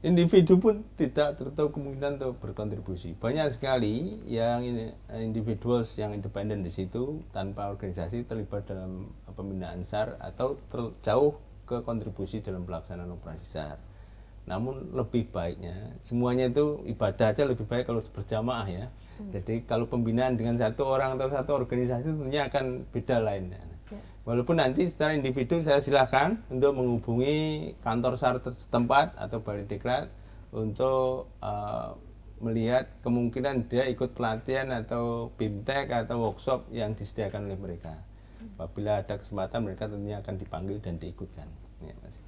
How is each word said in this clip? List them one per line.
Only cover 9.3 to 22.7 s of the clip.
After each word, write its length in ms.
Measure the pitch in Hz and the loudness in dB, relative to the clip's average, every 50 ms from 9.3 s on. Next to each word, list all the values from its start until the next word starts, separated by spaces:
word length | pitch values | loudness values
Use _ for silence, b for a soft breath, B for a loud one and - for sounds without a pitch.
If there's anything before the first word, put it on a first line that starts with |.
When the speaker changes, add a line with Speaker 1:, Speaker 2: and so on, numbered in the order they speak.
Speaker 1:
pembinaan 500 | 95 - 92 98 95 92 92 82 85 90 | -10 -8 -6 -6 -4 -4 -6 -6 -6 -8
sar 380 | 90 - - 104 107 107 78 - | -8 -4 -2 -2 0 -2 -2 -8
atau 400 | - - - - 123 131 143 - - - | -10 -12 -4 -2 0 0 0 -4 -8 -8
ter-, 240 | - 120 120 110 - - | -6 -4 -4 -4 -6 -4
jauh 380 | - 110 107 123 143 147 147 - - - - - - | 0 4 6 6 6 6 4 2 -12 -18 -20 -20 -8
ke 160 | - 123 120 | -4 -4 -4
kontribusi 600 | 113 - 117 113 104 113 98 - 101 98 - 110 - | -2 -2 -4 -2 -2 -4 -4 -4 -6 -4 -4 -6 -4
dalam 240 | - 95 92 87 90 | -4 -6 -6 -6 -6
pelaksanaan 420 | 90 80 80 - 92 87 87 87 | -6 -8 -8 -8 -10 -8 -8 -8
operasi 380 | 87 85 - 85 80 82 - - | -10 -10 -10 -12 -12 -12 -12 -10
sar. 320 | - 80 78 73 73 - - B B B B B B B B B B B - | -8 -6 -6 -6 -8 -12 -14 B B B B B B B B B B B -8
Namun 480 | - 90 95 117 127 135 131 - - | -4 -2 -2 -2 -2 -4 -6 -8 -4
lebih 400 | 123 131 123 107 - 123 110 - | -2 -2 -2 2 2 0 0 2
baiknya, 400 | - 95 85 87 - - 90 87 87 92 107 117 - - - | -2 -2 -2 -2 -4 -6 -8 -8 -8 -8 -10 -10 -12 -14 -8
semuanya 480 | - 120 120 123 123 123 127 127 127 | -2 0 2 2 4 4 4 4 4
itu 320 | 120 147 147 151 147 143 - | 4 4 4 4 2 -2 -4
ibadah 480 | - 113 - 113 101 98 - 117 110 | -6 -2 0 0 0 4 4 4 4
aja 160 | 110 113 147 139 | 6 4 4 2
lebih 160 | 123 110 110 | 4 0 0
baik 240 | 104 120 120 127 - | -2 0 0 0 0
kalau 160 | 120 117 107 | 0 -2 -2
berjamaah 640 | - - - 104 - 113 110 110 120 123 117 110 98 | -4 -8 -10 -4 -2 0 0 0 0 -2 -2 -2 -4
ya. 180 | 87 90 107 127 - B B B B | -4 -6 -6 -8 -10 B B B B
Speaker 2:
Hmm. 160 | B 104 98 | B -10 -8
Speaker 1:
Jadi 320 | 95 101 95 - 113 117 117 | -6 -6 -2 -2 -2 -2 0
kalau 240 | - 117 113 120 113 | 0 0 0 0 0
pembinaan 480 | - 120 117 113 113 117 127 131 127 | 0 0 2 2 4 4 4 4 2
dengan 240 | 110 113 117 117 120 | 2 2 2 2 4
satu 240 | 123 107 113 - 143 | 2 2 2 2 2
orang 320 | 135 135 131 135 131 131 | 2 4 4 2 2 0
atau 160 | 127 131 131 | 0 0 0
satu 240 | 143 135 131 - 147 | 0 0 0 2 2
organisasi 480 | 135 127 123 123 123 123 123 127 120 131 | 0 2 0 0 0 2 2 0 0 0
tentunya 400 | 160 156 151 143 131 139 147 143 | -2 -2 -2 -2 0 0 0 0
akan 400 | 131 - 143 131 131 | 2 0 0 0 0